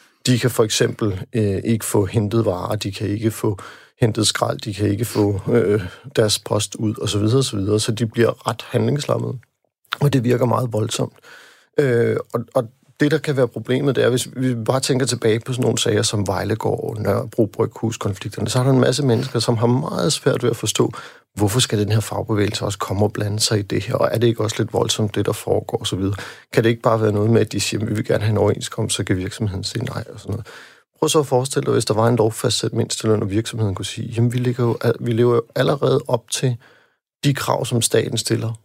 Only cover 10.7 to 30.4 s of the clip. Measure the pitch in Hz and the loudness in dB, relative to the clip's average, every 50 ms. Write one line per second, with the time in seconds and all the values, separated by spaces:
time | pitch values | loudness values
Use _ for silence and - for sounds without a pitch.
10.7 | 107 107 107 98 - - - - - - _ - - - - - - _ _ _ | -2 -2 -2 -2 -2 -4 -4 -6 -6 -14 _ -20 -20 -20 -20 -20 -20 _ _ _
11.7 | _ - 147 135 120 117 113 113 107 - - - - 123 113 - _ 135 117 110 | _ 2 2 4 4 2 2 2 0 -2 -4 -4 -6 -6 -6 -2 _ -2 -2 -2
12.7 | - _ _ _ _ _ 147 147 156 147 - 156 143 127 131 - - 123 107 - | -8 _ _ _ _ _ 2 2 2 0 0 0 2 2 2 0 0 -6 -4 -2
13.7 | 156 160 147 143 127 127 117 117 123 123 - 117 - 127 131 127 123 117 110 117 | -2 0 2 0 2 2 2 2 2 0 -2 -4 -4 -2 -2 -2 0 0 0 0
14.7 | 123 131 135 - 135 127 135 117 123 117 - 113 107 117 - - 127 123 123 117 | 0 0 0 0 0 0 0 0 -2 0 2 0 0 0 -2 -4 -4 0 0 0
15.7 | 113 - - 117 104 104 107 - - 104 98 98 95 92 95 101 113 113 - 104 | 0 0 0 0 0 2 0 0 0 -2 -2 -2 -2 -2 -2 -2 -2 -2 0 -2
16.7 | 104 - - - - 107 104 104 101 110 120 117 - - 113 101 - - 113 107 | -2 -2 -4 -6 -6 -4 -2 0 0 0 -2 -4 0 0 0 0 0 -2 -2 -2
17.7 | - - - 113 107 - - 104 101 - - 107 - - 107 107 - 127 123 135 | -2 -4 -4 -4 -4 -4 -4 -4 -4 -4 -8 -10 -6 -4 -4 -2 0 2 2 4
18.7 | 135 131 123 127 131 127 143 131 117 110 131 135 - 117 107 - 120 107 120 117 | 4 4 4 4 2 2 2 2 2 2 0 -2 -2 0 0 0 0 2 2 2
19.7 | 123 127 151 - - - - 160 147 - - 139 - - 120 120 123 - - 107 | 2 2 0 -2 -2 0 0 0 0 0 0 0 0 2 0 0 0 0 -4 -4
20.7 | - - - - - - - - - - _ _ _ - 107 101 98 131 - - | 0 0 0 0 0 -6 -14 -16 -20 -20 _ _ _ 0 0 2 2 2 0 2
21.7 | 117 104 104 101 107 110 104 - 98 98 95 101 110 104 101 98 107 - - - | 2 0 0 2 0 0 0 -2 -4 -6 -2 -2 0 0 0 0 -2 -2 -4 -4
22.7 | 101 - - - 98 98 107 104 - - 107 104 104 110 - - 113 104 101 - | -4 -6 -4 -4 0 0 0 0 0 -2 -4 -2 -2 -2 0 0 0 0 0 0
23.7 | - - 101 - - - - - - 117 120 117 117 - 107 107 - - 113 - | -2 -4 -2 -2 0 0 0 0 2 2 2 2 2 2 -2 -4 -2 -2 -4 -2
24.7 | - 101 113 110 - - 110 101 - 101 101 - - - - - 98 104 - - | 0 -2 0 0 0 0 -2 -2 0 -2 -2 -2 -2 -4 -2 -2 -2 -2 -2 -2
25.7 | - - - - - 92 98 98 104 95 - - - - - _ - - 110 117 | -6 -6 -4 -4 -4 -2 -2 -2 -4 -4 -8 -12 -16 -18 -18 _ 0 2 2 2
26.7 | 120 117 - 123 110 110 110 107 104 104 104 110 117 107 107 - - 101 - - | 2 2 2 2 2 4 2 2 2 2 2 4 4 4 4 2 0 -4 -4 -2
27.7 | - 107 107 110 107 104 107 - - - 101 110 107 101 101 104 - - - - | -2 -2 -2 -2 -2 -4 0 0 0 0 2 2 2 4 2 2 2 0 -4 -8
28.7 | - - 110 - - - 101 - 101 92 92 104 - - 110 95 90 95 98 - | -6 -4 -4 -2 -2 -4 -2 -2 -2 -2 -2 -6 -6 -4 -4 -4 -4 -6 -6 -6
29.7 | - - - - - - - - - - - - 104 101 | -6 -6 -6 -6 -6 -8 -10 -10 -14 -14 -8 -8 -8 -8